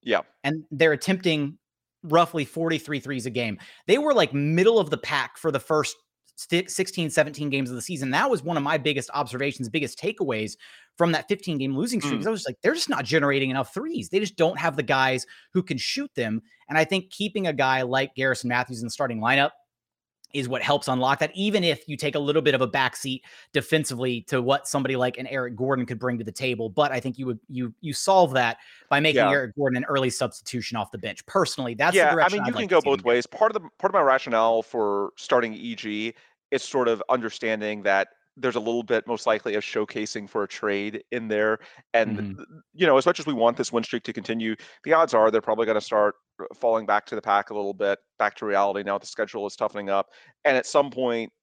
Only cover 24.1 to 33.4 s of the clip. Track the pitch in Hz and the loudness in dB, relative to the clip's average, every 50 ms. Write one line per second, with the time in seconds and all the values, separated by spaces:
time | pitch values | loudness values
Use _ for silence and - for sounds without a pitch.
24.1 | 123 117 107 - - 131 123 123 135 143 - - - 143 135 131 135 127 127 127 | -4 -4 -6 -4 -4 -2 2 2 0 0 0 -4 -4 -2 -2 -2 0 0 0 0
25.1 | 123 - 131 127 135 135 127 123 123 104 127 131 139 127 123 117 127 110 123 127 | -2 -4 -10 -8 -6 -6 -6 -6 -6 -4 -2 -2 0 -2 -2 -4 -6 -4 -4 -4
26.1 | 123 117 113 104 104 - 135 131 123 107 113 110 92 151 147 143 135 127 117 135 | -4 -4 -6 -8 -8 -6 -4 -4 -2 -2 -4 -6 0 0 0 2 2 -2 -6 -6
27.1 | 123 - 135 127 123 113 _ _ 131 127 127 120 110 _ - 151 139 - - - | -8 -6 -6 -6 -6 -8 _ _ -8 -6 -6 -6 -8 _ -10 -8 -6 -4 0 4
28.1 | 196 190 180 151 131 131 123 117 117 - - - - - _ _ - 143 147 156 | 6 6 6 6 4 2 2 2 -2 -4 -12 -20 -20 -20 _ _ 0 2 4 4
29.1 | 147 127 117 104 143 143 131 117 104 - 143 135 127 123 127 - 147 139 131 127 | 4 4 4 4 4 2 0 -2 -4 -2 -2 0 0 0 -2 -2 0 0 0 0
30.1 | 117 - 135 117 - - - - - 123 107 - 117 113 101 - - 104 90 110 | 0 0 -4 -4 -4 -8 -14 -8 -8 -6 -6 -4 -4 -4 -6 -6 -6 -10 -8 -8
31.1 | 98 - - - - 196 180 - - - 131 123 117 110 139 165 180 196 170 151 | -10 -10 -14 -2 0 0 0 0 -2 -6 -6 -6 -2 2 2 4 6 6 4 4
32.1 | 139 165 156 180 190 208 - 123 120 - - 190 185 165 - 143 139 135 92 123 | 4 4 4 2 2 0 -2 -2 -2 -2 -2 4 4 4 4 4 0 2 4 4
33.1 | 120 120 120 - - - | 4 4 2 -2 0 2